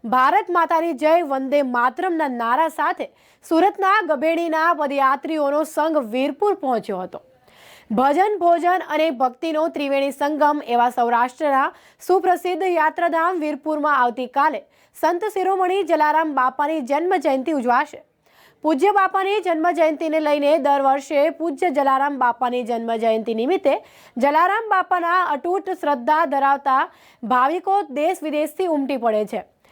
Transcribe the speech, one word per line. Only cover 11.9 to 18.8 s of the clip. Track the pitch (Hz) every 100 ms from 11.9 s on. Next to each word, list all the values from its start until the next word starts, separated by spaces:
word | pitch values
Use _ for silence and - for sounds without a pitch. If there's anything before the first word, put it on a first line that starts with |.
| _ -
સુપ્રસિદ્ધ | 359 359 349 359 339
યાત્રાધામ | 381 339 311 320 339 320 339 359
વીરપુરમાં | 302 302 311 302 294 277
આવતીકાલે | 247 233 247 269 302 220 - _ _ -
સંત | 311 349
શિરોમણી | 440 381 370 381 359 381
જલારામ | 330 311 302 311 320
બાપાની | 262 254 254 294 320
જન્મ | 247 285 349 370
જયંતિ | 302 262 262
ઉજવાશે. | 294 240 240 294 - - _ _ _ _ _
પૂજ્ય | 302 285